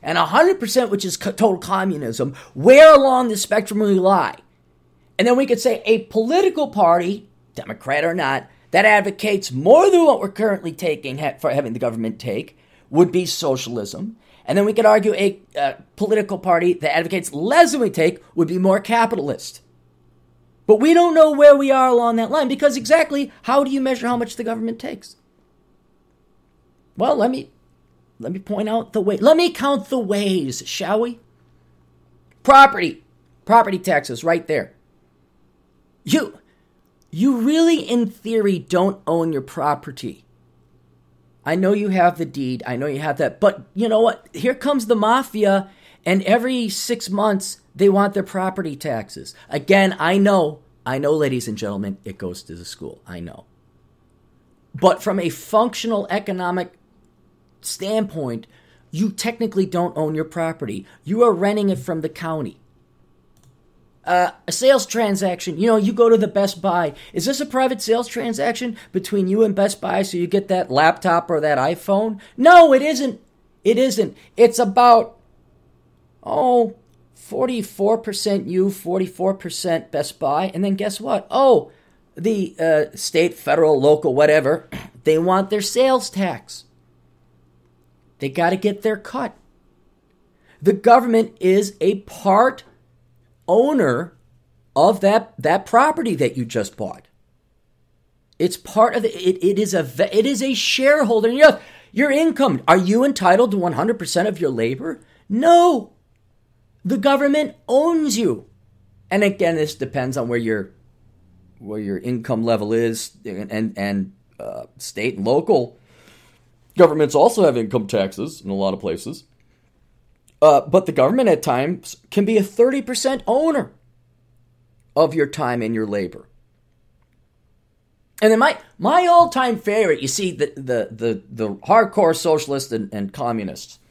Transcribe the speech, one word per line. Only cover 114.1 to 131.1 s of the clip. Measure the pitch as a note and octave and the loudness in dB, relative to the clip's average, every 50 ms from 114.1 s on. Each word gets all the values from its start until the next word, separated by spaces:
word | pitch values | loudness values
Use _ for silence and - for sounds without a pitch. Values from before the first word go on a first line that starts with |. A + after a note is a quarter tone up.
| - _ _ _ _ _ | -10 _ _ _ _ _
uh, | - A1 - - A#1+ - _ - | -14 -14 -12 -14 -16 -18 _ -18
state | - - - G2+ G#2+ B2+ G#2+ F#2+ | -18 -14 -8 -4 -4 -4 -4 -4
and | G2 | -2
local | A2 C3 D3 D3 - G#3 C#3 B2 - - _ _ _ _ _ _ _ _ _ _ _ _ _ _ _ _ _ _ _ _ - | 0 0 0 0 0 0 0 0 -4 -10 _ _ _ _ _ _ _ _ _ _ _ _ _ _ _ _ _ _ _ _ 4
governments | F3+ D#3+ D3+ D#3 D3+ C#3 - | 4 4 6 2 0 2 4
also | C#3+ D#3 A#3 A#3 A3+ F#3+ | 4 4 4 4 4 2
have | D#3 B2+ B2 | 2 2 0
income | A2+ G#2 G2 A#2+ G#2+ | -4 -2 -2 -4 -4
taxes | G2 - G#2+ G2 G2 - - G2+ - - - | -2 -2 -2 -2 -2 -4 -8 -10 -10 -10 -14
in | - G2 | -10 -8
a | G2 | -6
lot | G2 G2 F#2+ F#2+ | -4 -2 -4 -4
of | F#2+ | -4
places. | - F#2+ E2 F2 - A#2+ D#3 - - _ _ _ _ _ _ _ _ _ _ _ _ _ _ _ _ _ _ _ _ _ _ _ | -6 -8 -8 -8 -8 -12 -14 -14 -18 _ _ _ _ _ _ _ _ _ _ _ _ _ _ _ _ _ _ _ _ _ _ _
Uh, | D3+ D#3 C#3+ C#3 | 4 6 6 4
but | - - - F#3+ F#3+ F#3 | 2 2 2 2 2 2
the | |
government | D#3+ C#3+ B2+ C#3 G#3 C4 B3+ A3 | 0 2 2 2 2 2 2 2
at | E3 - - | 2 0 0
times | D#3+ B2 B2 C3+ D#3 F3+ F3 - - - - _ _ | -2 -2 -2 -2 -4 -6 -8 -10 -18 -20 -20 _ _
can | - G3+ G3+ | -2 -2 0
be | G3 A3+ | 2 2
a | G#3+ | 0
thirty | G3 G3 - - A#3 B3+ C4 C#4 | 0 -2 2 2 2 2 2 -2
percent | - - B3+ A#3+ - C4 C4+ B3+ - - | -4 -6 -8 -4 -2 -2 -4 -4 -4 -2
owner | A3+ C4+ D#4 E4 D4+ C#4 D#3 - - _ _ _ _ _ _ _ _ _ _ _ _ _ _ _ _ _ _ _ _ _ _ _ _ | 0 0 0 0 0 -2 -4 -6 -12 _ _ _ _ _ _ _ _ _ _ _ _ _ _ _ _ _ _ _ _ _ _ _ _
of | C#3+ D#3+ D3+ C#3 | 0 0 2 2
your | E3 D3 C#3+ | -2 -4 -4
time | C#3+ - D3 B2 B2 A#2+ | -4 -6 -4 -4 -4 -4
and | A2+ A2+ A2+ | -4 -4 -4
your | A2+ A2 | -4 -6
labor. | G#2 G#2 G2+ F#2+ F2 - - - _ _ _ _ _ _ _ _ _ _ _ _ _ _ _ _ _ _ _ _ _ _ _ _ _ _ _ _ _ _ _ _ _ _ _ _ _ _ - G#3+ | -4 -4 -6 -6 -6 -10 -14 -20 _ _ _ _ _ _ _ _ _ _ _ _ _ _ _ _ _ _ _ _ _ _ _ _ _ _ _ _ _ _ _ _ _ _ _ _ _ _ 0 2
And | G#3+ | 2
then | A3 A3 | 4 4
my, | C4 D4+ D4+ - - _ _ _ | 2 0 0 -4 -10 _ _ _
my | - G#3+ D4+ F4+ F4+ | -2 0 2 2 4
all-time | F4 F4 E4+ E4+ E4+ - C4 C4 B3 A3+ A3+ | 6 6 6 4 4 2 -2 -2 -2 -4 -4
favorite, | - G#3 G#3 A3 A3 F3 D#3 - | -4 -4 -2 0 0 0 0 -2
you | C3 C3 | -2 -6
see, | - - G3 F#3 | -6 -4 -4 -6
the, | D3 A#2+ D3 C#3+ - | -4 -4 -6 -6 -6
the, | C#3+ C3+ B2+ B2 A#2 G#2+ - | -12 -8 -4 -4 -4 -4 -6
the, | A2+ G#2+ A#2 A#2 | -8 -6 -4 -4